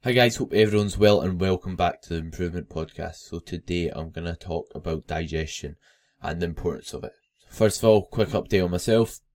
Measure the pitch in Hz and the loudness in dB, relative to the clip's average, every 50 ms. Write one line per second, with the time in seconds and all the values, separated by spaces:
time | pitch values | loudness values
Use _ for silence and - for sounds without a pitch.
0 | - 123 120 127 123 120 - - 120 - - 101 110 107 104 104 104 101 90 92 | -2 2 4 4 4 4 2 -2 -6 0 4 4 4 4 4 0 0 0 2 4
1 | 104 104 104 92 - 92 92 87 95 95 92 90 - 95 92 - 90 87 - - | 6 6 6 6 2 0 -2 0 0 0 0 -2 -2 -8 -2 0 0 0 0 -4
2 | - - 85 82 80 82 80 - 90 85 82 87 - _ - 80 80 - _ - | -8 -6 -6 -6 -6 -8 -6 -6 -6 -4 -4 -8 -10 _ -8 -8 -8 -8 _ -12
3 | 85 85 82 - - - - 85 - - 92 85 _ - 87 87 85 82 - - | -12 -12 -12 -16 -16 -12 -12 -12 -10 -10 -12 -10 _ -4 -4 -2 -2 -4 -4 -8
4 | 80 82 - 90 85 87 85 - - 90 82 82 - _ - 78 - 85 80 80 | -12 -10 -10 -10 -8 -8 -8 -10 -8 -8 -8 -8 -8 _ -14 -10 -6 -6 -6 -6
5 | - - 80 80 82 78 82 80 78 78 - - - - 78 _ _ _ _ _ | -6 -6 -6 -6 -6 -4 -4 -6 -6 -6 -10 -12 -12 -12 -14 _ _ _ _ _
6 | _ _ _ _ - 80 82 85 87 85 80 - - 87 - - - - - 67 | _ _ _ _ -8 -8 -4 -4 -4 -6 -6 -4 -4 -4 -6 -6 -12 -14 -12 -12
7 | - - _ _ _ _ _ _ _ _ - - 110 104 - - - 113 107 104 | -12 -14 _ _ _ _ _ _ _ _ 0 2 2 2 2 4 6 6 6 6
8 | 98 _ - 113 107 - - 98 - - 104 95 90 87 90 90 - - 110 113 | 4 _ 0 0 0 0 0 -4 -2 2 0 2 2 2 -2 -2 2 2 4 4
9 | 113 - - - _ _ | 2 0 -2 -18 _ _